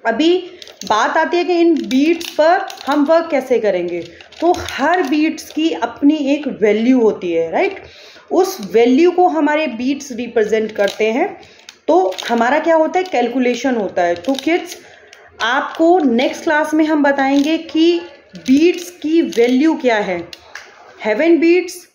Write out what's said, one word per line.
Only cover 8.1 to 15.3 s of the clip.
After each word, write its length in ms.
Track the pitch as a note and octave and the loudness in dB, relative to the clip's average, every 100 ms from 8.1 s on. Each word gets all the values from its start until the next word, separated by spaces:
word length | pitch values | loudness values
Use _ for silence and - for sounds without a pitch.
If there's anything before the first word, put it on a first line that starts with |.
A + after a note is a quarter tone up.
| - - | -20 -4
उस 380 | D#4+ F#4+ - G3 | -2 -2 -4 -2
value 380 | G3 A#3+ C4 F4 | 2 4 4 4
को 160 | F4 F4+ | 4 2
हमारे 400 | D#4 D4 D4+ D#4 | 2 0 0 -4
beats 440 | A3+ B3+ C#4 - | -4 -4 -4 -8
represent 600 | A3+ A#3+ A#3 G#3 A3 G#3+ | -10 -4 -2 0 0 -2
करते 400 | G#3+ G3+ - A3 | -2 -4 0 -2
हैं, 300 | A3+ F#4+ - - - - _ - | 0 -2 -6 -20 -20 -20 _ 0
तो 280 | E4 F#4+ - - | 2 2 -4 -4
हमारा 300 | A#3 A#3 D4 | 0 2 0
क्या 160 | D#4 D#4+ | 2 2
होता 240 | D#4 F4+ | 2 0
है, 60 | F#4 | -2
Calculation 720 | B3+ A#3+ B3+ B3 A#3+ C4+ A#3+ | -2 -2 0 -2 -2 -2 -4
होता 260 | F#3 - | -4 -2
है। 140 | F3 F3 | -2 -2
तो 180 | - | -4
kids, 440 | C4+ - F4 F4+ - - - - - - | -4 -2 -2 -4 -16 -20 -20 -20 -20 -20